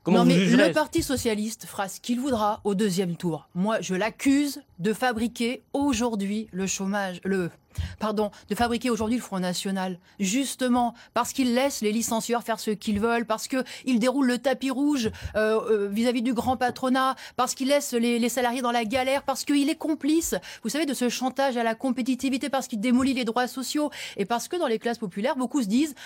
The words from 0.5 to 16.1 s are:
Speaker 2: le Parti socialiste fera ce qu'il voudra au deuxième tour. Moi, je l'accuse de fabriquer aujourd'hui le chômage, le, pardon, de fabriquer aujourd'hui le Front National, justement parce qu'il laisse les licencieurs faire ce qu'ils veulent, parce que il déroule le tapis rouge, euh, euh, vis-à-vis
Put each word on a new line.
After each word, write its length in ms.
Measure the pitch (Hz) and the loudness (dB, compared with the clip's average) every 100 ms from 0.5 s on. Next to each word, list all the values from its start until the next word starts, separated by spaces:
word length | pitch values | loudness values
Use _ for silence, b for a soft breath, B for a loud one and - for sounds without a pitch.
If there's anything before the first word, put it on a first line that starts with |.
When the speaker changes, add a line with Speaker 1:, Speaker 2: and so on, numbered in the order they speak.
| 247 - | 6 6
Speaker 2:
le 40 | |
Parti 300 | 311 294 339 | 4 2 0
socialiste 600 | - 254 233 214 214 - - | 0 0 0 -2 -4 -8 -12
fera 240 | - 196 | -6 -6
ce 100 | - | -6
qu'il 220 | - 240 | -4 -2
voudra 400 | 277 226 208 220 | 0 0 0 0
au 100 | 214 | -2
deuxième 440 | 196 214 180 185 170 | 0 0 0 -2 -2
tour. 320 | 175 156 - 175 | -4 -4 -6 -2
Moi, 260 | 202 220 | 0 0
je 140 | 185 185 | -2 -2
l'accuse 680 | 220 - 277 277 285 277 - - | -2 0 2 4 2 -4 -16 -4
de 140 | 190 | -2
fabriquer 720 | 214 254 226 233 - 233 254 _ | 0 0 0 -4 -2 -2 -4 _
aujourd'hui 760 | 277 285 220 240 214 196 214 214 | -2 0 2 0 -2 -2 -4 -4
le 120 | 180 190 | -4 -4
chômage, 540 | - 196 202 196 175 - | -2 -2 -2 -4 -6 -2
le, 260 | 190 170 - _ B B B | -2 -2 -6 _ B B B
pardon, 320 | 214 214 208 B B | -2 0 -2 B B
de 80 | 208 | -2
fabriquer 340 | 240 233 247 | 0 0 -2
aujourd'hui 280 | 220 214 240 | -2 0 -2
le 40 | |
Front 200 | - 190 | -4 -4
National, 580 | 180 180 196 190 185 175 b b | -2 -2 -4 -4 -4 -8 b b
justement 720 | 190 247 269 - 254 247 233 B B | -2 0 -2 -2 0 2 0 B B
parce 200 | 226 233 | -4 -2
qu'il 200 | - 254 | 0 2
laisse 280 | 240 277 - | 2 0 0
les 100 | 214 | -2
licencieurs 520 | 220 220 226 - 233 | 0 0 -2 -2 -4
faire 180 | - 220 | -2 -4
ce 100 | - | -2
qu'ils 300 | 208 - 202 | -4 -2 0
veulent, 240 | 233 233 226 | 2 0 0
parce 240 | 214 - | -4 -2
que 80 | 262 254 B | -4 -4 B
il 160 | 254 240 | 0 2
déroule 280 | 254 262 247 | 2 4 2
le 100 | 247 | 2
tapis 340 | 269 254 269 | 0 0 -2
rouge, 400 | 247 294 285 220 B B - | 0 2 2 -2 B B 0
euh, 240 | 214 220 202 | 2 2 2
euh, 200 | 214 202 | 0 0
vis-à-vis 300 | 202 240 | 0 0